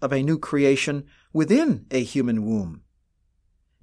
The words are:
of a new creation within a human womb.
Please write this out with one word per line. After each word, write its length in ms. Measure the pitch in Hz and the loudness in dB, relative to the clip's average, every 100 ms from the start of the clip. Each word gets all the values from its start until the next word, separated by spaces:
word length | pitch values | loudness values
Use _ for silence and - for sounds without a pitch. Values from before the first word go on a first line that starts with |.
of 100 | 135 | -2
a 100 | 135 | -2
new 160 | 139 160 | 0 -2
creation 680 | - 147 139 135 - 143 - _ _ | -2 2 4 4 0 -4 -8 _ _
within 540 | 156 156 247 320 123 - | -2 2 4 4 0 -2
a 120 | 131 | -4
human 420 | 117 139 120 113 | -2 -2 0 0
womb. 380 | 107 110 90 78 _ _ _ _ _ _ _ _ _ _ | -2 -2 -4 -10 _ _ _ _ _ _ _ _ _ _